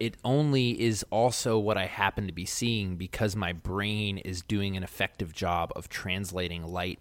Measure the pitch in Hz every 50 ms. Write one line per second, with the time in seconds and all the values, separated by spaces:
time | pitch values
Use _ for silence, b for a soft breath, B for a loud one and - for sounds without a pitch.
0 | 113 113 - - - 117 131 147 151 147 139 131 123 120 120 - 117 117 110 92
1 | - - 98 107 117 127 117 - - 123 113 110 104 104 107 98 92 87 - -
2 | 98 98 - - 104 92 82 78 92 - - - 120 117 117 110 101 92 90 82
3 | 90 90 - - 117 104 92 107 95 87 87 82 - - 92 101 101 104 107 107
4 | 104 101 98 95 - 95 92 87 - - 107 101 98 98 95 92 92 - - -
5 | 95 - - - 98 80 78 - 95 87 87 85 82 80 - - - - - -
6 | - 98 90 98 101 92 90 92 90 85 85 85 82 82 90 90 87 92 - -